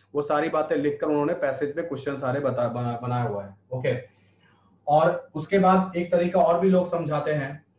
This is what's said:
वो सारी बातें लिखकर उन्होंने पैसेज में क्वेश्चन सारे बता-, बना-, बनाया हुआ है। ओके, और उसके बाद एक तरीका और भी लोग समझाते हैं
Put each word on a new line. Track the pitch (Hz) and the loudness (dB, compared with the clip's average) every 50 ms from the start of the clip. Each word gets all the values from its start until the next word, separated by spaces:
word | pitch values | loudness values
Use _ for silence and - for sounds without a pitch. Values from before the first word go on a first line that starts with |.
| _ _ - | _ _ -4
वो | 147 143 | -4 -2
सारी | - 151 151 156 160 | 0 0 0 0 0
बातें | 156 156 147 - 170 | 0 0 0 0 0
लिखकर | 143 143 147 143 - 165 | 0 0 0 -2 0 -2
उन्होंने | 151 147 147 143 156 175 | 0 0 2 0 0 0
पैसेज | - 151 135 127 - 147 139 - | -2 -2 -2 -2 -2 -4 -4 -4
में | 165 170 - | -6 -6 -6
क्वेश्चन | 139 127 - 143 139 | -8 -6 -6 -6 -6
सारे | 131 135 131 123 143 | -4 -4 -4 -2 -2
बता-, | 139 127 120 120 120 117 117 | -2 -2 0 0 -2 -2 -2
बना-, | 123 123 123 120 117 127 | -4 -4 -4 -4 -4 -4
बनाया | 123 123 123 120 | -4 -2 -2 -2
हुआ | 110 101 101 98 | -2 -4 -6 -8
है। | 98 - - _ _ 127 | -10 -16 -20 _ _ -8
ओके, | 127 127 135 120 - - - _ _ _ _ _ _ _ _ _ _ _ _ _ _ _ 147 | -4 -2 -2 -2 -4 -6 -12 _ _ _ _ _ _ _ _ _ _ _ _ _ _ _ 2
और | 147 156 160 175 - - - - - | 2 4 4 2 2 -2 -6 -10 -10
उसके | 151 - - 196 196 | -10 -4 0 2 4
बाद | 180 185 190 185 185 - - | 6 6 6 4 2 0 -2
एक | 175 175 - 180 | -4 -2 0 2
तरीका | 170 175 175 185 185 | 2 2 2 2 4
और | 160 160 170 175 | 4 4 4 4
भी | 185 190 | 4 4
लोग | 185 180 175 | 4 4 2
समझाते | - 175 165 165 147 151 147 - 156 151 | 2 -2 -4 -4 -2 -4 -2 0 0 -2
हैं | 147 135 135 147 - - _ _ | -2 -2 -6 -8 -12 -18 _ _